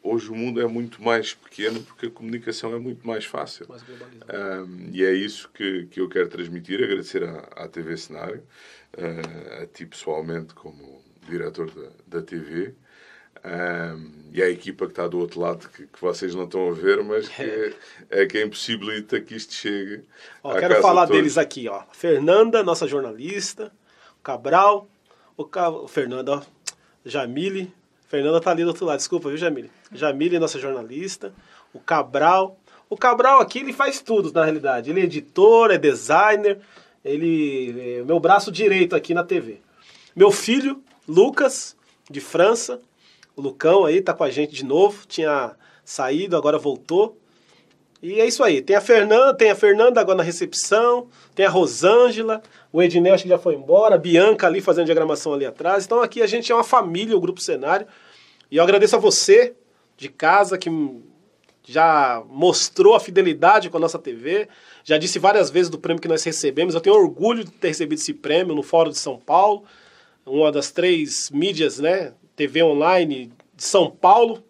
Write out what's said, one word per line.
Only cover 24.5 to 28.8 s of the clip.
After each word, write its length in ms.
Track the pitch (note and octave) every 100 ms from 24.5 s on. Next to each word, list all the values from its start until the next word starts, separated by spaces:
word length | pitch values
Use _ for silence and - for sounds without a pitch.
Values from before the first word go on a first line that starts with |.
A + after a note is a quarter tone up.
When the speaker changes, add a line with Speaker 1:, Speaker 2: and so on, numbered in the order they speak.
| E3+ G3+ G3+ G3 _ _ _ _ -
Speaker 2:
o 80 |
Ca-, 260 | G3+ F#3+ F3
o 180 | D#3+ -
Fernanda, 460 | - B2+ B2+ C3
ó, 80 | C#3+ C#3+ _ - _ _ _
Jamile, 680 | B2+ C#3+ B2 C3 F#3 G3 F#3 _ _ _ _
Fernanda 340 | D3 C#3+ E3
tá 100 | E3+
ali 120 | E3+
do 60 | E3+
outro 160 | E3